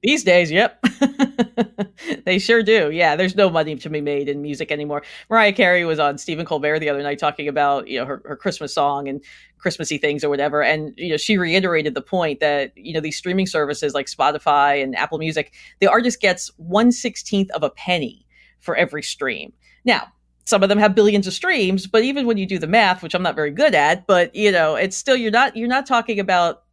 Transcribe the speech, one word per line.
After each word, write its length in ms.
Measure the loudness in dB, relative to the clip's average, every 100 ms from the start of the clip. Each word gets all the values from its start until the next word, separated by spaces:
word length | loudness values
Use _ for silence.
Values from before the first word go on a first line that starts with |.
These 220 | 0 0
days, 260 | 4 4 4
yep. 340 | 2 0 0
<laughs> 0 | -4 0 -2 0 -2 0 -4 -2 -6 -4 -10 _ -10 -6
They 140 | -2 -2
sure 240 | 2 2
do. 280 | 4 2 2
Yeah, 260 | 2 2 2
there's 200 | 0 2
no 120 | 2
money 240 | 2 -2 -4
to 140 | -8
be 100 | -6
made 280 | -2 -2 -2
in 140 | -6
music 280 | -6 -8 -6
anymore. 320 | -6 -4 -8 -10 -20 -2
Mariah 220 | 2 2
Carey 320 | 4 2 4
was 140 | 0 0
on 200 | 0 -2
Stephen 260 | -8 -8
Colbert 340 | -4 -4 -2 -2
the 100 | -2
other 140 | -4
night 160 | -4 -2
talking 300 | -4 -4 -6
about, 400 | 0 0 0 -4
you 100 | -6
know, 60 |
her, 180 | -6 -8
her 120 | -12 -8
Christmas 360 | -6 -6 -8
song 360 | -2 0 -2 -6
and 140 | -10 -12 -20 _ _
Christmassy 400 | -6 -4 -6 -2
things 240 | -2 -2
or 60 | -2
whatever. 340 | -2 0 0
And, 300 | 0 0 -4 -10
you 140 | -6
know, 60 | -4
she 220 | 0 0
reiterated 560 | 2 0 2 0 -2
the 80 | -6
point 380 | -6 -2 -2 -2
that, 320 | -2 0 -4 _
you 160 | -8
know, 80 | -6
these 160 | -6 -8
streaming 300 | -4 -2 0
services 480 | -2 -2 -2 -4
like 120 | -4 -8
Spotify 760 | -2 0 0 0 4 4 2
and 140 | -2 -4
Apple 220 | -4 -4
Music, 360 | -4 -4 -6 -10 -20 _
the 80 | 4
artist 320 | 4 2 0
gets 300 | 0 0 -6 _
one 360 | -2 2 4
sixteenth 580 | 2 -2 -8 -4 -2 -2
of 100 | -2
a 80 | -4
penny 560 | -4 -4 -2 -2 -10 _ _ _ _
for 160 | -6 -2
every 260 | -2 -2
stream. 500 | -10 -6 -6 -6 -12 -20 _ _
Now, 280 | 0 0 -2 _ _ _
some 180 | -2 2
of 60 | 4
them 100 | 4
have 160 | 4
billions 320 | 6 4 4 0
of 60 |
streams, 540 | -4 -2 0 0 -2 2
but 180 | 2
even 220 | 2 0 -2
when 100 | -2
you 100 | -2
do 120 | -4
the 80 | 0
math, 360 | 2 4 2
which 120 | -2
I'm 80 | -4
not 140 | -2 -2
very 140 | -4
good 240 | 2 2
at, 320 | 4 4 2 2
but, 280 | 2 2
you 180 | 2 2
know, 240 | 4 2 0
it's 200 | -2 -4
still, 200 | -2 0
you're 140 | 2
not, 260 | 0 0 -2
you're 120 | -2
not 180 | -2 0
talking 340 | -2 -2 -4
about 420 | 0 2 2 -2 _